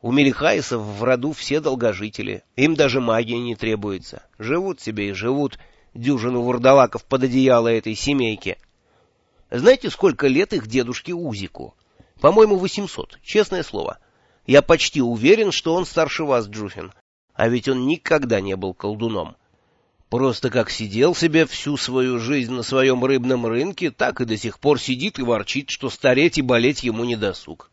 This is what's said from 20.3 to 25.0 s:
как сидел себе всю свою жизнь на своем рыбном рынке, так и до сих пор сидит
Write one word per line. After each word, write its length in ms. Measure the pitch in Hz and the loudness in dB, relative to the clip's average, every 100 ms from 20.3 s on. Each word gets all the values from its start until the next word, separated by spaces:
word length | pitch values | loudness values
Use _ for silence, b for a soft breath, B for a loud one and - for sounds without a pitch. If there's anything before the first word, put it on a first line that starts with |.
| 113 127 | 0 -2
как 200 | 127 110 | 0 -2
сидел 460 | - 110 101 147 170 | -4 -6 2 2 2
себе 300 | 170 156 156 | 2 2 0
всю 320 | - - 143 | -2 -6 -4
свою 420 | - 131 127 123 | -2 -2 0 -2
жизнь 340 | 113 143 120 | -2 -2 -2
на 80 | 127 | -6
своем 420 | 113 135 135 127 | -2 2 2 2
рыбном 420 | 131 135 123 127 117 | 2 0 2 -2 0
рынке, 420 | 113 165 196 170 | -2 -2 -4 -6
так 300 | - - - | -2 -4 -2
и 40 | 120 | -4
до 120 | 110 | -4
сих 220 | 117 - | -6 -2
пор 200 | 143 139 | 0 0
сидит 380 | - 127 | 0 -4